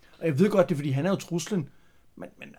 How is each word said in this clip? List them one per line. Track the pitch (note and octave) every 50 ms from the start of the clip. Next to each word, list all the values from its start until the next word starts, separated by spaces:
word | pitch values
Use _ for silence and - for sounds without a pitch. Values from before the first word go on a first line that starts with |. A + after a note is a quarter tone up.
| - - - -
Og | D#3+
jeg | E3 C#3 C3
ved | G3 G#3+
godt, | G3 G3 E3+ -
det | E3+
er, |
fordi | C#3+ C#3+ D3+
han | C3 C3+ D#3
er | F#3+
jo | G3
truslen. | - - - E3 F3 E3 - G#3+ F3+ C#3 - - - - - - - - - _
Men, | - F2 - - -
men | - - -